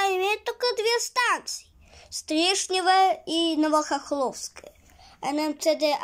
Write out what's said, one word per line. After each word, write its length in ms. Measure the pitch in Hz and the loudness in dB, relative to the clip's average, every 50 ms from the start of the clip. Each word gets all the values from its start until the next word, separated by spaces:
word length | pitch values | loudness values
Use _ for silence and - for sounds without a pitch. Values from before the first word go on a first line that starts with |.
| 392 392 381 | 2 2 2
имеет 280 | 370 370 403 427 427 - | 0 0 0 -2 -2 -4
только 240 | 480 480 - 494 440 392 | -8 -6 -2 -2 -2 -2
две 240 | 453 415 466 480 466 | 0 0 0 0 0
станции. 640 | - - - - - 302 330 277 - - - - - _ _ _ - - - - - - | -2 -2 -2 0 0 0 0 -2 -4 -10 -12 -12 -14 _ _ _ -20 -20 -20 -20 -20 -14
Стрешнево 1120 | - - - - 311 311 339 370 392 381 - - 370 370 339 370 370 381 381 370 320 - - | -14 -12 -6 -2 0 2 2 2 2 0 -2 -2 -2 0 2 4 6 6 6 4 2 -2 -4
и 320 | - 320 330 339 330 320 | -4 -2 0 0 0 2
Новохохловская. 1160 | 302 311 311 302 302 302 - 294 277 - - 285 285 262 214 - - - - - - - - _ _ _ - - - - - - - | 2 2 2 2 2 0 0 -4 -4 -4 -6 -4 -2 -2 -4 -4 -8 -14 -14 -14 -18 -20 -20 _ _ _ -20 -20 -20 -20 -20 -14 -6
Н 160 | - 262 285 | -4 -2 -2
М 220 | 302 311 302 294 302 | -2 -2 -2 -4 0
Ц 160 | - 320 302 | 0 0 2
Д 220 | 269 311 294 285 - | 2 2 0 0 0